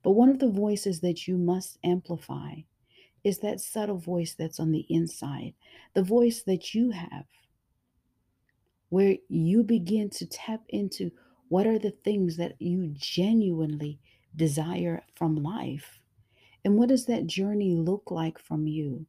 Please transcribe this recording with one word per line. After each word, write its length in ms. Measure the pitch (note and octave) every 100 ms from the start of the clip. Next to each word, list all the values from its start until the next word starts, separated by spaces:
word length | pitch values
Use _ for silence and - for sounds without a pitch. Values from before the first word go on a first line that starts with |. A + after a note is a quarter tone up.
| F3+
But 60 |
one 180 | G3+ B3+
of 80 | C4+
the 140 | C4+
voices 480 | G3 G#3 G3+ G3+ E3+
that 280 | F3+ E3+ -
you 80 | F3+
must 440 | F3 F#3 - -
amplify 720 | F3 F3+ - E3+ - C#3 C#3+ D#3 - _ _ _ _ _
is 160 | G3+ F#3+
that 200 | G#3 F#3+
subtle 380 | - A3 G#3 F#3+
voice 380 | E3+ F3+ E3 -
that's 220 | D#3+ -
on 120 | D#3+
the 140 | D#3 -
inside, 680 | E3 E3 - - C#3 - - _ - - G3
the 80 |
voice 400 | F#3 A#3 A#3+ A#3
that 320 | - F#3 - A3
you 160 | B3
have, 340 | F#3 E3+ - - _ _ _ _ _ _ _ _ _ _ _ _ _ _ _ _
where 260 | F3+ G3 F#3+ _
you 340 | E3 E3 G#3+
begin 480 | A3 A3+ F3 G#3+ G#3
to 160 | - E3+
tap 340 | - - A3 -
into 400 | G#3 G3 - F3+ - _ _ _
what 180 | F3+ A3
are 140 | A3
the 100 | G#3+
things 480 | - - G#3 F3+ D#3+
that 160 | E3+ -
you 300 | F3 F3+ E3+
genuinely 1040 | C#3+ - - F#3+ A3+ G3 D#3+ D#3 D3+ D3 D3 _ _ _ D3+
desire 680 | D#3+ C#3+ D#3+ F3+ F3 E3 _ -
from 260 | E3 D#3
life. 580 | D3 A3 B2+ C#3 - - _ _ _ _ _ _
And 140 | G3 G#3
what 120 | A#3+
does 180 | B3+ B3
that 180 | A3+ E3
journey 480 | F#3 G3 G#3 G3 E3+
look 360 | E3 G3+ -
like 260 | E3+ D#3+ -
from 300 | - D#3 D#3
you? 400 | D#3 D3 B2+